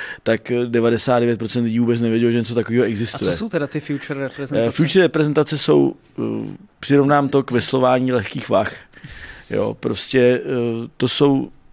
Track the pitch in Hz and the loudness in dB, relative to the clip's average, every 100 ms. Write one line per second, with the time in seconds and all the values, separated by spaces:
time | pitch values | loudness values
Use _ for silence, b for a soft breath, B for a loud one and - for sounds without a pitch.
0 | B B 113 110 - 120 123 117 117 117 | B B -2 -2 -2 -2 0 2 2 2
1 | - 123 120 110 110 123 117 117 117 117 | 2 2 2 0 -2 -2 0 0 2 2
2 | 117 113 117 117 113 120 110 120 113 107 | 0 2 2 0 0 -2 0 0 0 -2
3 | 117 - - 175 220 170 143 151 - 143 | -4 -2 -2 -2 -4 -4 -6 -6 -6 -8
4 | - 139 135 - 135 139 117 135 160 190 | -8 -8 -8 -8 -4 -2 0 0 2 4
5 | 170 156 151 151 147 151 - 147 139 - | 4 2 2 2 0 0 2 4 4 -2
6 | _ - 113 110 107 95 - _ - 143 | _ -8 -6 -6 -8 -12 -20 _ 2 4
7 | 139 143 139 139 127 120 - 131 127 127 | 4 2 2 0 0 -2 0 2 2 2
8 | 127 127 98 131 - 98 104 - - B | 0 -2 -4 -8 0 0 0 -6 -18 B
9 | B B B B - 104 107 113 120 104 | B B B B -6 -4 -4 -4 -6 -4
10 | - 131 123 123 143 127 120 113 117 - | -2 4 4 2 -2 -4 -4 -6 -8 -4
11 | 127 - 143 135 117 - - | -2 2 2 2 -2 -12 -16